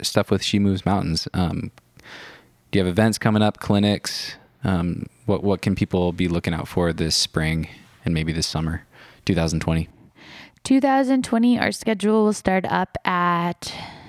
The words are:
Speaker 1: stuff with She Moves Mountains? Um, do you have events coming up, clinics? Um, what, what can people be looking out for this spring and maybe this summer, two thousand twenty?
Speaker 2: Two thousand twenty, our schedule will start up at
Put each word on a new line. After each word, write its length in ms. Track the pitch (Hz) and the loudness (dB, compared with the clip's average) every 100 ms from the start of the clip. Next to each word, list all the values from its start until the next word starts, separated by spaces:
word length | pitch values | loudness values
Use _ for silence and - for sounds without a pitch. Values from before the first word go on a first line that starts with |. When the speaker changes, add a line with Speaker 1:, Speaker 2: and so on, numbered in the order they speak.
Speaker 1:
stuff 280 | - - 98 | -4 -2 0
with 140 | 98 | 0
She 160 | - 101 | 0 2
Moves 260 | 101 98 - | 2 0 0
Mountains? 420 | 98 90 80 - | 0 0 -2 -4
Um, 380 | - 85 - - - _ _ - - - - _ _ _ | -2 -2 -2 -8 -12 _ _ -20 -20 -20 -20 _ _ _
do 80 | 101 | 0
you 60 | 90 | 2
have 60 | |
events 260 | 87 110 107 | 4 2 2
coming 240 | 117 107 | 2 4
up, 180 | 107 - | 2 0
clinics? 760 | - 101 104 101 - - - - _ _ | 0 2 2 0 -4 -10 -12 -14 _ _
Um, 420 | - 92 87 - - _ - | -4 -2 -2 -6 -10 _ -2
what, 180 | 92 | 0
what 180 | 98 92 | 0 0
can 140 | - 92 | 0 -2
people 360 | 104 95 90 | 0 2 0
be 160 | 85 90 | 0 0
looking 260 | 85 90 | 0 -2
out 140 | 80 71 | -4 -4
for 240 | - 85 | 0 0
this 240 | 82 80 - | 0 -2 -2
spring 540 | - 82 78 80 78 - - - | -2 -2 -2 -2 -4 -12 -20 -8
and 100 | - | -4
maybe 200 | 82 78 | -2 -2
this 140 | 80 - | -2 -2
summer, 360 | 78 80 80 - - - - | -2 -4 -6 -10 -20 -20 -8
two 120 | - 87 | -2 0
thousand 240 | 82 80 | 2 0
twenty? 260 | - 82 - - - _ - - - _ | 0 -2 -2 -10 -20 _ -20 -20 -20 _
Speaker 2:
Two 180 | - 262 | 0 2
thousand 420 | 269 269 254 262 | 4 2 2 0
twenty, 340 | 247 226 240 240 | 0 2 4 2
our 120 | - | 0
schedule 540 | - - 214 208 220 214 | -2 -2 0 2 2 2
will 80 | |
start 320 | 208 - 185 180 | 2 2 2 2
up 320 | 180 185 - - | -2 -2 -4 -2
at 680 | 180 175 175 175 - - - - - | 0 2 2 0 -4 -10 -12 -14 -18